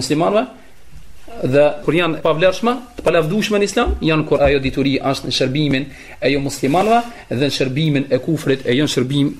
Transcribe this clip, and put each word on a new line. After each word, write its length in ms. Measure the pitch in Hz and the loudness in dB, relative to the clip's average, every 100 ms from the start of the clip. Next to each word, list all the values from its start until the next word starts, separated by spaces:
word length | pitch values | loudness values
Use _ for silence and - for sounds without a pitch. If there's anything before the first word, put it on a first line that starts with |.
muslimanëve, 440 | - 151 180 208 254 - - - - - - - - - 131 | 2 0 2 0 -2 -8 -20 -18 -16 -16 -14 -14 -14 -6 0
dhe 120 | 139 147 - - | 4 4 2 0
kur 100 | 156 | 2
janë 240 | 170 156 | 0 0
pavlerëshme, 520 | 165 151 185 190 233 254 - - | 0 2 2 2 0 -2 -6 -4
të 80 | - | 2
palavdushme 540 | 170 156 214 214 202 | 2 2 0 0 0
në 80 | 202 | 0
Islam, 280 | - 247 - | 0 0 0
janë 240 | 156 156 151 | 0 0 2
kur 140 | 143 | 2
ajo 160 | 139 143 | 4 2
dituri 380 | 135 135 135 135 | 0 0 0 0
është 300 | 131 135 131 | 0 -2 -4
në 60 | - | -2
shërbimin 460 | 131 139 147 131 139 - - - | 0 0 0 0 -4 -12 -18 -4
e 100 | 135 | -2
jo 100 | 139 | 0
muslimanëve 560 | 139 - 135 165 208 233 233 - - | -2 -2 0 2 4 2 0 -8 -6
dhe 160 | 120 143 | -2 0
në 80 | - | 0
shërbimin 480 | 131 131 160 139 135 | -2 0 0 0 0
e 60 | 127 | -2
kufrit 460 | - 156 143 131 - | 0 -2 0 0 0
e 80 | 123 | 0
jo 80 | 147 | 2
në 80 | |
shërbim 380 | - 123 143 139 | 0 0 0 0